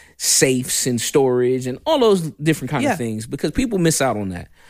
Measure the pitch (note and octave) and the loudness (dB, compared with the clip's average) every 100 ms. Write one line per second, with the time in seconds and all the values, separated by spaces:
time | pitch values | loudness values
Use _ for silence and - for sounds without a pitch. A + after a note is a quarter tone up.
0 | - - - - C#3+ B2+ B2+ - C3+ A#2+ | -20 -8 -2 2 2 2 -2 -4 -2 -2
1 | - D3+ C3 B2 B2 C3 B2+ C3 D4 D#4 | 0 2 4 4 2 0 -4 -6 0 2
2 | A3+ G3 D#3+ - D3+ D3+ B2 D3 C#4 F#3 | 4 2 0 -4 -2 0 -2 -2 -2 -2
3 | A#2 G#2+ A2+ D3 E3 - B3 G3 E3 - | -4 -6 -8 -6 -4 -2 -2 2 2 2
4 | C3+ G#2+ G2 F2+ - _ | 0 0 -4 -8 -12 _